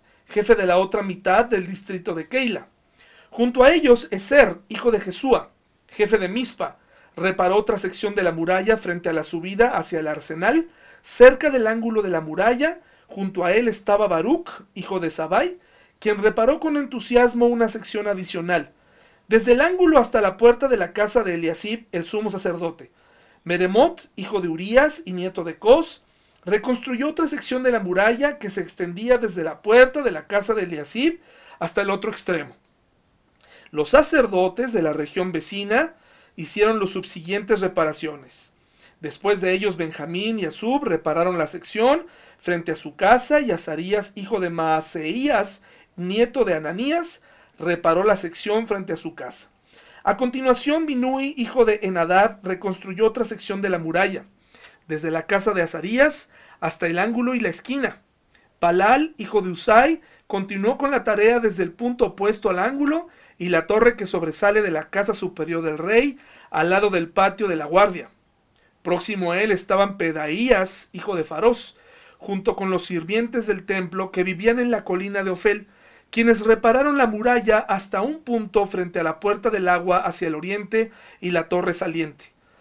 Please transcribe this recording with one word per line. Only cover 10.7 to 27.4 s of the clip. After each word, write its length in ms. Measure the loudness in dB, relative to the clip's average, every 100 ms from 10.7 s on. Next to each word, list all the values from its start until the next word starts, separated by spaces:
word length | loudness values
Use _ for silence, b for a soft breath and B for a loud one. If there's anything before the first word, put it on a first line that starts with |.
| B B B
Cerca 480 | -2 10 10 10 2
del 180 | 2 0
ángulo 340 | 0 -2 -2
de 80 | -2
la 100 | -2
muralla, 640 | -4 0 2 2 0 -4 b b b
junto 380 | -8 -6 -2 2
a 80 |
él 140 | 2 2
estaba 400 | -2 0 2 2
Baruch, 420 | 0 0 0 -2 -18 -18
hijo 260 | -14 -8 -4
de 120 | -4
Sabai, 480 | -6 -2 0 0 -4 b b b b
quien 220 | -4 0
reparó 380 | 0 2 2 2
con 160 | 0 -4
entusiasmo 720 | -4 -8 0 4 4 4 2
una 220 | 2 0
sección 380 | -2 -8 -6 -4
adicional. 640 | -4 -6 -6 -2 -2 -2 _ b b b b b
Desde 260 | 4 6
el 80 | 4
ángulo 360 | 4 4 6 6
hasta 240 | 4 2
la 160 | 0 4
puerta 300 | 4 6 2
de 100 | 0
la 140 | -2
casa 320 | -2 0 0
de 120 | 0 -2
Eliasib, 520 | -2 -4 -6 -8 -6
el 120 | -8
sumo 260 | -6 -4 -4
sacerdote. 600 | -4 -4 -4 -6 -8 -18 b b b b b -6
Meremot, 640 | -2 2 4 2 0 -16 -14
hijo 260 | -6 -4
de 80 | -4
Urías 540 | -6 2 4 4 0 -8
y 80 |
nieto 300 | -6 -6 -6
de 140 | -8 0
Cos, 460 | 4 4 4 -8 b b b b
reconstruyó 640 | -2 -2 0 -4 -4 -4 -4
otra 180 | -2 -4
sección 360 | -4